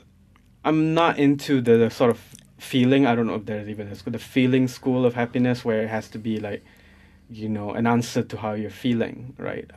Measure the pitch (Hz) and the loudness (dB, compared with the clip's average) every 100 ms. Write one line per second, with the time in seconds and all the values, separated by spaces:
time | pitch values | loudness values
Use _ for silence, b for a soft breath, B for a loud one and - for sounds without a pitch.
0 | - _ _ _ _ _ 139 156 156 160 | -20 _ _ _ _ _ -2 2 2 2
1 | 165 143 143 143 - 135 123 117 113 - | 2 4 2 2 0 0 4 4 4 2
2 | 123 110 - - - - - 135 123 135 | 2 2 -6 -20 -20 -20 -4 2 4 6
3 | 135 120 113 98 107 107 104 107 101 98 | 4 2 0 -4 -6 -10 -8 -10 -10 -12
4 | - 113 - 135 127 131 127 - 135 127 | -10 -10 -4 0 4 4 2 -2 -2 2
5 | 123 123 120 127 123 120 120 110 110 110 | 2 0 -2 0 0 0 0 -2 -2 -4
6 | 107 110 110 107 101 104 b b b b | -8 -10 -6 -4 -4 -10 b b b b
7 | b b _ 113 107 107 104 - 117 120 | b b _ -12 -6 -6 -6 -2 2 2
8 | 120 127 110 110 110 104 104 - 131 117 | 0 -4 -4 -6 -6 -6 -8 -4 -2 0
9 | 107 - 127 - 92 110 - | -2 -6 -14 -12 -10 -10 -12